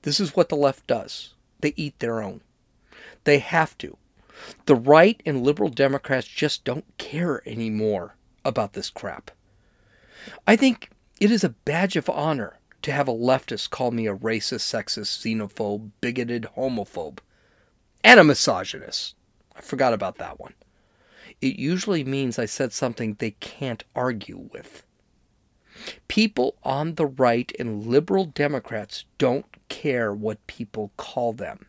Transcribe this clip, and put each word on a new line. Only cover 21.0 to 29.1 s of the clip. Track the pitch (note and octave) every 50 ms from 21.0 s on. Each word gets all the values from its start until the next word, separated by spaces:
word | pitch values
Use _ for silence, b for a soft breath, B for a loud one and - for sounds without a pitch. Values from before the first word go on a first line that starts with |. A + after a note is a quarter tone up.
| b b b b b b b b
It | - C3+ - -
usually | C3 D3 F3+ F#3 - G#3+ F#3+ D#3+
means | C3+ C3 C3+ C#3 C3+ B2 A#2 -
I | A#2
said | G#2+ - - C3+ A#2
something | - - C3+ B2 A2+ - A#2+ A2 G2+
they | - - A2+ - _
can't | - - - - C#3 C3 A#2 - - _ _
argue | B2+ B2 B2+ A#2+ G#2 - - F#2+ F2+ F2 -
with. | - - - - - - _ _ _ _ _ _ _ _ _ _ _ _ _ _ _ _ B B B B B B B B B _
People | - G#3+ A3 G#3+ - - B3 - - _ -
on | C3 C3 C#3+ D3+ E3 D#3
the | - D#3+
right | C#3 C3 C3+ C3 A#2+ A#2 A#2+ A#2+ - -
and | - - A#2 G#2+ G#2 G#2+
liberal | A2+ A#2+ D3 D#3 - F#3+ F#3+ F#3+
Democrats | D#3 - - D3 C#3+ D3 B2+ - - A#2+ G#2+ G#2 - - - - _